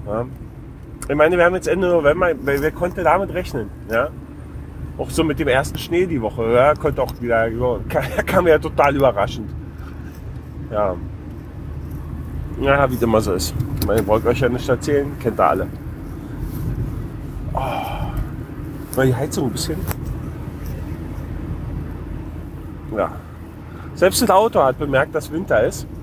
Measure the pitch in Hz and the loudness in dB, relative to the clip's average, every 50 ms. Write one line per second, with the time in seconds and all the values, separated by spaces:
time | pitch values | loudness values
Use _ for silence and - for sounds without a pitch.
0 | - 101 104 113 123 131 - - - - - - - - - - - - - - | -6 -4 -2 -2 -2 -4 -6 -12 -14 -14 -14 -14 -14 -14 -14 -16 -14 -14 -14 -8
1 | - - 143 151 151 160 180 175 170 175 185 185 - 156 160 185 190 180 175 170 | -4 0 4 6 6 6 8 6 6 6 6 4 2 2 2 2 4 4 4 6
2 | 147 143 156 156 180 175 156 123 120 139 139 139 143 156 151 - 180 180 180 196 | 6 6 6 6 4 2 2 0 0 0 2 2 2 0 0 0 -2 -2 0 2
3 | 175 156 165 190 202 160 143 175 180 - - 131 107 98 - - - - 110 117 | 4 4 4 4 4 0 -2 -4 -4 -4 -4 -4 -4 -6 -8 -12 -6 -2 0 0
4 | 135 151 - - - - - - - - - - - - - - - - - - | 0 0 -2 -10 -14 -14 -14 -14 -14 -12 -12 -12 -12 -12 -10 -10 -10 -8 -6 -6
5 | 131 - - - 160 156 143 127 151 139 123 135 143 - - - - - 170 170 | -6 -2 2 2 2 2 2 0 2 4 4 4 2 0 -2 -6 -4 -2 0 0
6 | 190 175 165 127 110 104 - 117 113 113 120 123 131 147 151 - - 151 135 - | 2 2 0 0 0 -2 0 0 2 4 6 8 8 8 6 4 2 0 0 0
7 | 127 117 - - 120 120 117 113 113 117 110 113 123 123 120 98 - - - 151 | 0 -2 -2 -4 0 2 4 4 4 2 0 0 0 0 0 0 -2 -2 0 0
8 | 131 135 - - - - - 190 175 170 156 151 - 160 - - 147 143 139 139 | 0 0 0 -2 0 2 4 4 8 8 6 6 4 2 2 4 4 6 6 6
9 | 135 127 107 101 98 120 - 110 - - - - - - - - - - - - | 6 6 6 4 2 0 0 -4 -8 -8 -8 -10 -10 -10 -12 -12 -12 -12 -10 -12
10 | - - - - - - - - - - - - - - 110 104 104 95 90 90 | -12 -12 -12 -12 -12 -10 -10 -10 -12 -12 -12 -10 -8 -4 0 2 2 2 0 -2
11 | - - - - - - - - - - - - - - - - - - - - | -6 -10 -10 -10 -12 -12 -12 -12 -12 -12 -12 -10 -10 -8 -8 -8 -8 -8 -8 -8
12 | - - - - - - - - - - - - 127 139 139 143 143 131 127 117 | -8 -8 -8 -8 -8 -8 -6 -6 -6 -6 -4 -2 -2 0 0 0 0 0 0 0
13 | 120 113 110 110 107 104 90 92 85 - - - - - - - 120 104 101 113 | 0 2 2 2 2 2 0 -2 -2 -2 -4 -4 -4 -4 -2 -2 0 0 2 2
14 | 98 98 107 113 120 113 123 - 139 120 123 123 - - 127 - - 151 147 143 | 2 2 2 2 4 2 2 2 2 0 0 0 0 0 0 0 0 0 0 0
15 | 143 135 - - - 117 104 - 95 73 76 92 90 - - - - - - - | 0 0 -4 -4 -2 -2 2 4 4 4 4 2 0 -4 -6 -8 -8 -10 -10 -10
16 | - - - - - - - - - - - - - - - - - - - - | -10 -10 -10 -10 -10 -10 -8 -8 -6 -6 -4 -4 -4 -4 -4 -4 -4 -4 -4 -6
17 | - - - - - - - - - - - - 135 127 127 135 131 - - - | -8 -8 -10 -10 -10 -10 -10 -8 -8 -6 -4 -4 -2 -2 -2 -2 -4 -4 -4 -4
18 | - - - - - - - - - - - - - - - - - - - 131 | -4 -4 -2 -4 -4 -4 -6 -8 -10 -10 -10 -10 -10 -8 -8 -10 -10 -6 0 2
19 | 131 131 120 117 139 147 - 196 147 120 101 - - - 156 - - - - - | 4 4 4 2 0 -2 -2 -2 -2 -2 -2 -4 -4 -4 -4 -4 -4 -4 -4 -4
20 | - - - - - - - - - - - - - - - - - - - - | -4 -6 -6 -6 -6 -8 -8 -8 -10 -10 -10 -8 -8 -8 -6 -6 -6 -6 -8 -8
21 | - - - - - - - - - - - - - - - - - - - - | -8 -8 -8 -8 -8 -8 -8 -6 -6 -6 -6 -6 -6 -6 -6 -6 -6 -8 -8 -8
22 | - - - - - - - - - - - - - - - - - - 110 104 | -8 -8 -8 -8 -8 -10 -10 -10 -10 -10 -12 -12 -12 -12 -12 -12 -10 -4 0 0
23 | 92 80 - - - - - - - - - - - - - - - - - - | 0 0 -2 -6 -12 -12 -14 -14 -14 -14 -14 -14 -14 -14 -12 -12 -12 -10 0 4
24 | 170 190 190 - 254 208 185 190 220 233 226 196 147 131 127 - 151 143 135 131 | 4 6 6 6 4 6 8 8 6 6 6 6 6 6 4 2 0 2 4 4
25 | 143 - - 156 - - 147 165 190 175 143 107 117 160 - - - - - - | 4 4 0 -4 -4 -4 -4 -4 0 4 4 4 4 4 0 -4 -8 -10 -10 -10